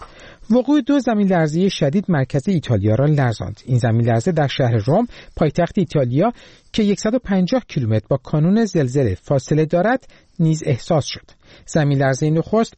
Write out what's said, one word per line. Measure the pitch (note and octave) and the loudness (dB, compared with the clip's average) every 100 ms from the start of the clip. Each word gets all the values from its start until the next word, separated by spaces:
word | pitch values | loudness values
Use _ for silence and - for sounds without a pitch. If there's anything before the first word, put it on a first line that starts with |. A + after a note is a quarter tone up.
| - - - - - | -20 -20 -20 -10 0
وقوع | A#3+ B3 D4+ | 0 2 0
دو | B3 C#4+ | 2 0
زمین | B3 G#3 G3 | 0 0 2
لرزه | F3+ D#3 D#3+ F#3+ | 2 0 0 -2
شدید | - C#3+ F#3+ F#3+ | 0 0 0 0
مرکز | D3+ C3 C#3+ - | -2 0 -2 0
ایتالیا | F3 - G#2+ G#2+ A2 | -2 0 0 2 2
را | D3 | 2
لرزاند. | D3 B2 G#2+ F#2 G2+ - | 2 0 -2 -8 -10 -2
این | B2 | 0
زمین | A2+ A2+ A#2 | 2 2 2
لرزه | A#2 F#3+ | 0 0
در | D#3+ C#3 | 0 0
شهر | - B2 A#2 | 0 0 0
روم، | A2+ F3+ A#3+ - - - | 2 0 0 -8 -10 -2
پایتخت | D#3 - E3+ - | -2 0 -2 -2
ایتالیا، | D#3+ D3+ B2 C3 A3+ - - - _ | -2 0 0 0 -2 -4 -16 -20 _
که | - G3+ G3 | -2 0 0
صد | G#3+ | -2
و | B3 | -2
پنجاه | - F#3+ F3+ B3+ - | -2 0 0 -2 -2
کیلومتر | D3+ A2 A2 - | -4 -2 -2 -2
با | C#3 | -4
کانون | - D3+ E3 G#3+ A3 | -2 0 2 2 0
زلزله | E3+ B2+ C#3 A#2 F#2 | 0 0 0 0 -2
فاصله | - C#3 - D3+ D3+ | -2 -2 0 0 0
دارد، | F3 G#3 C4 - - _ - | 0 0 -2 -6 -20 _ -2
نیز | D#3+ D#3+ D#3 | 0 0 -2
احساس | B2 - D#3+ - | -4 0 -2 -2
شد. | - - - - - - | -10 -16 -20 -20 -20 -4
زمین | E3+ C#3+ C#3 | 0 0 2
لرزه | C3+ C3 D3+ | 0 0 0
نخست | D#3+ - A3 A3+ | -2 0 -2 -2